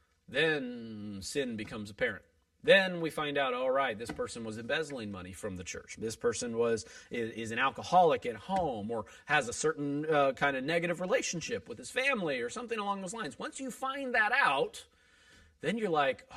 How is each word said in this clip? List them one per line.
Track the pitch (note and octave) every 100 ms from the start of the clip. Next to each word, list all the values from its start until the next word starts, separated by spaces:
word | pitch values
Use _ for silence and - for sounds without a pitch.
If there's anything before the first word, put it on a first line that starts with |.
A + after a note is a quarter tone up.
| _ _ -
Then | C3+ D#3+ D3 B3 A#3+ A2+ G#2+ G#2 G2
sin | F#2+ C#3+ B2+ A2
becomes | G#2 A#2+ G2+
apparent. | - B3 G2 - _ _ _
Then | D3 F#3+ F#3+ F3
we | D#3+
find | E3 D3 C#3+
out, | C#3 B3
all | C3
right, | B3+ B3 G#3
this | A#3+
person | - B3 A#2+
was | A2+ A2
embezzling | A#2 D3+ D3 C3 G#2
money | F#2+ F2+
from | F#2 G#2+ F#2
the |
church. | F2+ - - -
This | A2 A2
person | - A2 A#3+ A2+
was, | A#2 A2+ - - -
i-, | A#3+
is | A2+ G#2+ A2+
an | A2+
alcoholic | - - - F3+ E3+ B2+ A#2+
at | G#2+
home | - F#3+ D#3+ A#2+ G#2+
or | - - - -
has | D3 A#2+
a |
certain, | - D3+ D3 C#3+ C#3+ D#3
uh, | D3 C#3
kind | B2+ C#3+ C3+
of |
negative | C3+ E3+ F3 E3
relationship | F#3 C4+ - E3+ - A3+ -
with | A#3
his | B3+
family | B3 C4+ A#3+ E3 C#3+
or | A#3+
something | - A#3 A#3
along | G3+ G3
those | F#3 A3+
lines. | A#3+ A3
Once | B3+ -
you | C4
find | - C4 C#4 C4
that | A#3 G#3+
out, | B3+ G#3+ C#3 - - - _ _ _ _ - - _
then | D3 A3+
you're | G3+
like, | D3+ C3+ - -